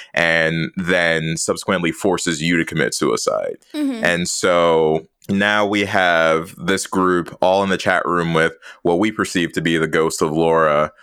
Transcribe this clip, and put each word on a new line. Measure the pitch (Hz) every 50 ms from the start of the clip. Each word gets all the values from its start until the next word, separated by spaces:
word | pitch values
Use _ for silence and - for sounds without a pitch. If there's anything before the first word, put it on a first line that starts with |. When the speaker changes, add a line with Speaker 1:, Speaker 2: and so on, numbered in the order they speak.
| - - -
Speaker 1:
and | - 85 82 82 82 80 80 82 82 80 - -
then | 95 90 82 92 90 85 82 82 80 80 80 80
subsequently | 82 - - 92 85 - - 98 90 85 85 -
forces | - - 101 90 85 - 90 82 73
you | 80 85 87
to | 82 80
commit | - - 78 67 57 -
suicide. | - 76 67 58 - - - 52 50 50 - - - _ _ -
Speaker 2:
Mm-hmm. | 302 302 269 254 220 -
Speaker 1:
And | 85 87 87 87
so | - - - - - - 87 87 85 82 80 80 78 78 80 - - _ _ - -
now | 98 98 104 104 104 104 104
we | 101 104 104 101
have | 98 107 98 92 87 85 82 82 80 80 80 82 92 -
this | - 87 87 98 95 -
group | - - 95 92 90 90 87 82 - - -
all | - 92 92 98 98
in | 95
the | 95
chat | 87 - 101 90 85 -
room | - 87 87 85 82 82
with | 80 80 82 - - - - - -
what | - 87 85 87
we | 104 107
perceive | 104 - 95 - - 92 85 80 -
to | 80
be | 80 82 82
the | 80 80
ghost | 78 76 82 80 80 78 -
of | 90 80 76
Laura, | 80 82 82 80 80 80 78 73 73 76 76 - -